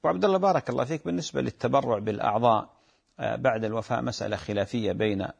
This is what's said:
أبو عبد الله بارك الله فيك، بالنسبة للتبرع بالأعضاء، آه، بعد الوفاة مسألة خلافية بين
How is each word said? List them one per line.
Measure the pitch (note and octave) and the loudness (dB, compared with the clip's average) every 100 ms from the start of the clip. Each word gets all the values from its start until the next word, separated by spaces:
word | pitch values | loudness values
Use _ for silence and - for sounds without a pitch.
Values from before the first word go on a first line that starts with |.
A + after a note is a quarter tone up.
أبو | D#3+ | 0
عبد | F3+ | 2
الله | G3+ F#3+ | 2 4
بارك | G3 D#3+ - | 4 2 0
الله | B2 | -2
فيك، | B2 D#3+ | -2 -4
بالنسبة | - F3 D3+ C#3 | -4 -4 -4 -2
للتبرع | B2+ - A#2 C3+ B2 G#2+ | -2 -2 0 2 2 0
بالأعضاء، | G#2+ G#2 - G#2+ A#2+ G#2+ - _ _ _ _ - | 0 0 0 4 4 4 0 _ _ _ _ -6
آه، | A#2+ A#2 | -4 0
بعد | B2+ A2+ | 0 0
الوفاة | A2 A2+ G#2+ A#2 | -2 -4 -2 -2
مسألة | B2 A#2+ G#2+ G2+ | -2 -4 -4 -6
خلافية | - G2+ G2 A#2+ G#2 | -4 -2 -2 -2 -2
بين | F#2+ A2 G2 F#2 | 0 0 0 -4